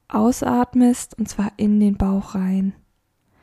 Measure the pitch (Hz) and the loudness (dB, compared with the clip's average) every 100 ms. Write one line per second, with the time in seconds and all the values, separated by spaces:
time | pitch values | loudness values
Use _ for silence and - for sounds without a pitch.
0 | - 214 226 254 262 240 247 247 247 247 | -6 0 0 0 -2 0 0 2 2 2
1 | - - 214 - 202 - 214 208 208 202 | -6 -8 -8 -4 -6 -2 0 4 2 2
2 | 196 196 - 190 185 190 190 - _ _ | 0 -2 -4 -4 -2 -2 -2 -6 _ _
3 | _ _ _ _ | _ _ _ _